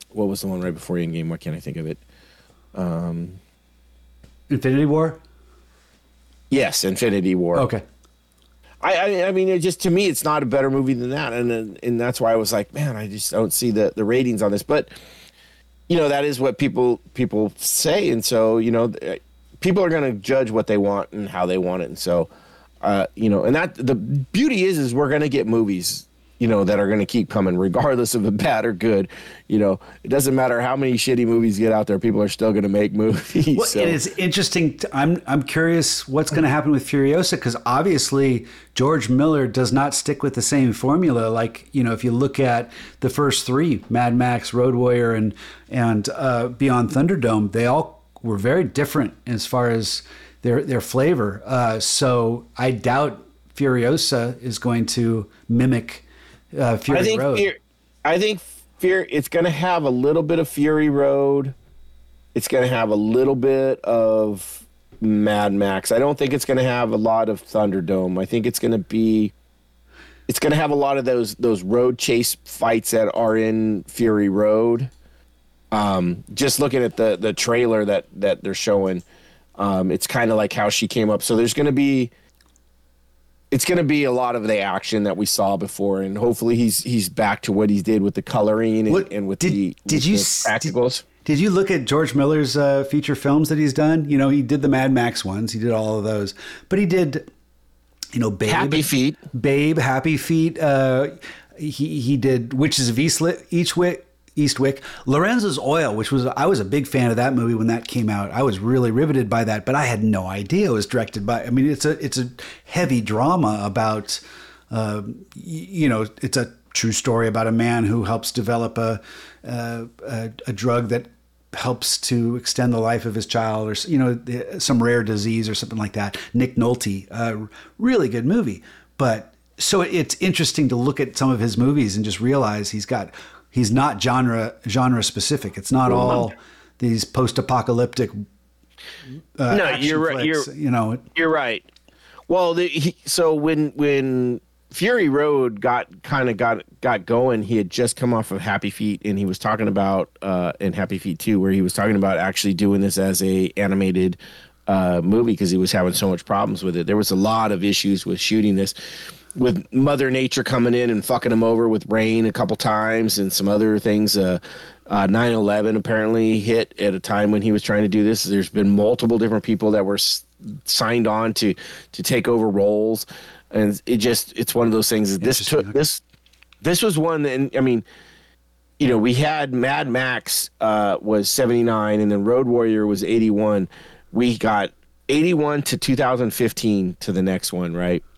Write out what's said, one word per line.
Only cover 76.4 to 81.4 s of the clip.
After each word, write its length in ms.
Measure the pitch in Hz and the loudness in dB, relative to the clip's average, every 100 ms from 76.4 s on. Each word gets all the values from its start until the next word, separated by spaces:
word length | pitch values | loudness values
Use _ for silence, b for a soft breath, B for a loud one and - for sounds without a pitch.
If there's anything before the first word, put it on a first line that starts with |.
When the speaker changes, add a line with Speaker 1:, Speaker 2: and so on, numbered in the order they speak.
| 139 - | -2 0
Speaker 1:
looking 220 | 143 131 | 0 2
at 140 | 120 - | 0 2
the, 220 | 110 92 | 0 2
the 140 | 107 | -2
trailer 500 | 92 - 120 123 110 104 | -2 0 2 2 2 2
that, 200 | 98 - - | 0 -2 -2
that 240 | 101 98 | 0 0
they're 100 | 98 | -4
showing, 500 | 95 - 101 95 90 - b b b b - | -4 0 2 2 -2 -8 b b b b -6
um, 360 | 101 95 92 | -2 0 0
it's 160 | 87 - | -2 -2
kinda 260 | 131 117 110 | -2 0 0
like 180 | 104 | 0
how 160 | 107 107 | -2 -2
she 180 | - 110 | -2 -2
came 220 | 120 107 | 0 0
up. 120 | 104 | 0
So 140 | - | 0
there's 180 | 113 | 0